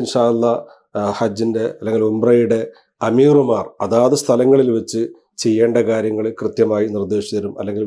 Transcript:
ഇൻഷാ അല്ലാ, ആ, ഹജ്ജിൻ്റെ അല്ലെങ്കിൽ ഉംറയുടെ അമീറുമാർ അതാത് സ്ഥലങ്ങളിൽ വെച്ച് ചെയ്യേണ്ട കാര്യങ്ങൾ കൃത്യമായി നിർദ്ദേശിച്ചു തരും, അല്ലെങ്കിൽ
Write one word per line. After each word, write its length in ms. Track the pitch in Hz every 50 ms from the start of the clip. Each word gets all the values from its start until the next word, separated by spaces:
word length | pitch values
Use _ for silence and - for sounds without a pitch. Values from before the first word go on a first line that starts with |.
ഇൻഷാ 200 | 123 - - 123 117 120 117
അല്ലാ, 180 | 113 117 117 117 - - - - _ _ _ -
ആ, 40 | 104 104 101 101
ഹജ്ജിൻ്റെ 460 | - 117 107 101 107 113 113 110 113 113 - -
അല്ലെങ്കിൽ 260 | - - 110 110 113 107 107
ഉംറയുടെ 480 | 110 110 117 120 120 120 117 104 113 113 113 - - _ _ _ _ - 113
അമീറുമാർ 580 | 113 113 127 143 147 147 143 131 120 110 101 92 - - - 101
അതാത് 300 | 92 113 117 123 131 143 139
സ്ഥലങ്ങളിൽ 480 | - - 120 120 123 131 139 135 127 123 113
വെച്ച് 260 | 110 - - - 113 117 - - _ _ _ - -
ചെയ്യേണ്ട 360 | - 117 107 110 117 117 117 120 107 110
കാര്യങ്ങൾ 360 | 113 110 107 110 107 107 107 113 113 -
കൃത്യമായി 460 | 110 104 - - 113 107 107 104 107 110 104
നിർദ്ദേശിച്ചു 420 | 101 98 90 104 104 101 - 107
തരും, 160 | 104 101 98 - -
അല്ലെങ്കിൽ 240 | 98 104 101 107 107